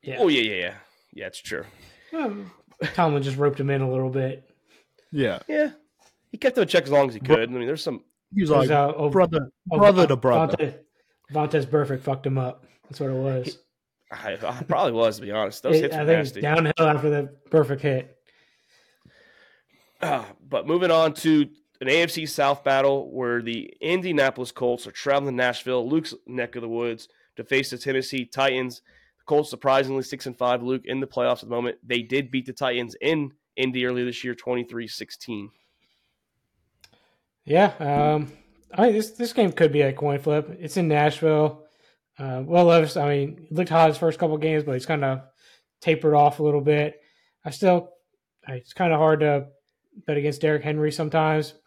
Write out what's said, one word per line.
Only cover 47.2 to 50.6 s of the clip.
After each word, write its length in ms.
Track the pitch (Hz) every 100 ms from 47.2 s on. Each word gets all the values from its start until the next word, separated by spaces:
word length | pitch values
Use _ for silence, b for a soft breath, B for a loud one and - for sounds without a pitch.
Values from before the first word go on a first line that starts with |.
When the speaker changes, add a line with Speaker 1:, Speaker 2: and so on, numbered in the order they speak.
| _ _
Speaker 1:
I 60 | 160
still, 440 | 135 196 175 175 _ _ _ _ _ -
it's 260 | 127 -
kinda 220 | - 180 156
hard 260 | 156 156
to 260 | 151 143 135 _ _ _ _ 214 -
bet 120 | 147
against 240 | 143 139
Derrick 220 | 160 151